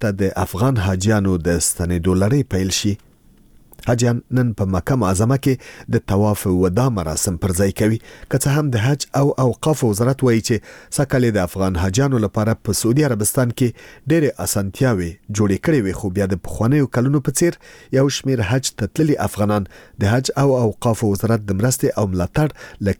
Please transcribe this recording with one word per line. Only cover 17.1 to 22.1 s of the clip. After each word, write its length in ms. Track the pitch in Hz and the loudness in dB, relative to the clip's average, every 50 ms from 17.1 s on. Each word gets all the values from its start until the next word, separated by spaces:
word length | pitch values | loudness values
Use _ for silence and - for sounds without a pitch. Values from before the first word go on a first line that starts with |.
| 143 151 - 156 | 0 0 0 -2
په 20 | - - | -2 0
څیر 120 | 175 175 - - - - - - - - 127 131 | 0 0 0 -4 -16 -20 -20 -20 -12 -2 0 2
یو 80 | 139 143 - | 2 2 0
شمیر 260 | - - 135 135 117 104 90 | -2 -2 -2 -2 0 0 0
حج 240 | 123 135 - - - | 0 -2 -2 -4 -6
ته 200 | - 107 95 - | -6 -6 -6 -2
تللي 260 | - 156 151 135 - 104 | -2 0 0 0 0 0
افغانان 420 | 101 - 98 104 101 104 104 95 - - - - - - - | -4 -2 -2 0 0 0 0 -2 -4 -10 -20 -20 -20 -6 -2
د 120 | 104 98 117 | 0 2 2
حج 200 | 127 131 - - 139 139 | 0 0 -2 -2 0 2
او 60 | 139 131 123 120 | 2 2 2 2
اوقافو 500 | 107 - - - 120 113 - 120 104 101 | 0 -2 -2 -2 -2 0 0 0 0 0
وزارت 280 | 98 - 107 117 107 104 | 0 0 0 0 0 0
د 160 | 101 95 95 | -2 -2 0
مرستې 260 | 113 131 127 - - 135 - | 0 0 0 0 0 -2 0
او 80 | - 110 95 | 0 -2 0